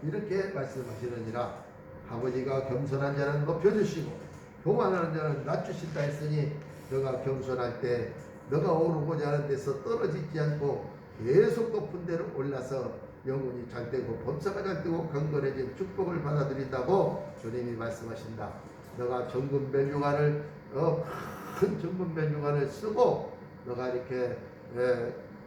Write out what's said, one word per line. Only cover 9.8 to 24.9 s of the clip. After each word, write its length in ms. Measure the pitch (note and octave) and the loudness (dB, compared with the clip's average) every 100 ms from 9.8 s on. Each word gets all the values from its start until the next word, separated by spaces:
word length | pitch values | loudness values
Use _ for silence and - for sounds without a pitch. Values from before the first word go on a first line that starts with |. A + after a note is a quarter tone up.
떨어지지 560 | - - E3+ F#3 - D#3 | 0 0 2 0 -2 0
않고 520 | D3+ D3 C#3+ - - - - - | 2 2 0 0 -4 -12 -14 -6
계속 480 | A2 D#3 A#3 A#3 A3+ | 6 8 8 4 0
높은 340 | G#3 - F3 E3+ | 0 -2 -4 -2
데로 200 | E3 - - | -2 -2 -2
올라서 560 | C#3 C3+ B2+ C3+ A#2+ - - - C3 | -2 -2 -2 -4 -4 -6 -12 -8 -4
영혼이 420 | C3+ C3 A#2+ A#2 | -2 -2 -4 -6
잘 200 | A#2+ A2+ | -6 -2
되고 280 | B2+ A2+ A2+ | -2 -2 -2
범사가 440 | - D3+ G3+ F#3+ | -2 -2 -2 -2
잘 200 | G3 F3+ | -2 -2
되고 260 | F3 E3 E3 | 0 0 0
강건해진 680 | D3 D3 C#3+ C3+ C3 B2 - | 0 2 2 2 0 -4 -4
축복을 460 | F#3+ - F3 E3+ | -4 0 0 0
받아들인다고 1120 | D3 D3+ C3+ C3 C3 C3 D#3+ F#3+ - - - - | 2 2 2 0 -2 0 4 4 4 0 -6 -8
주님이 320 | A2+ B2 A#2+ | -6 -4 -4
말씀하신다. 800 | A2+ A#2 A2+ A#2 A2+ A2 A2 G#2 - - - - A#2 | -4 -4 -4 -8 -8 -8 -8 -8 -10 -14 -16 -12 -4
너가 300 | B2 B2+ A#2+ | 0 0 0
정금 420 | B2 C#3 C#3 C3 | -2 2 0 2
몇류관을, 720 | C#3 C#3 C#3+ C#3+ D3 D3 D3 - - - | 2 4 2 2 6 4 4 -2 -10 -6
어, 300 | C3 B2 - - - - - - - | 2 2 2 -2 -6 -8 -10 -10 2
큰 220 | F#3+ D3+ | 2 2
정금 340 | E3+ F#3 F3 | -2 -2 -2
몇류관을 540 | D#3+ D3+ D3 C#3+ C#3+ - | 0 0 2 2 2 2
쓰고 640 | - G#3+ G#3+ B3 - - - - - | -2 -2 6 6 6 -2 -10 -14 -12
너가 240 | B2 A#2+ B2+ | -6 -4 -2
이렇게, 480 | B2 B2 B2+ B2 G#2+ - - - A#2 | -2 -2 0 0 -2 -8 -14 -8 2
예, 380 | B2 | 4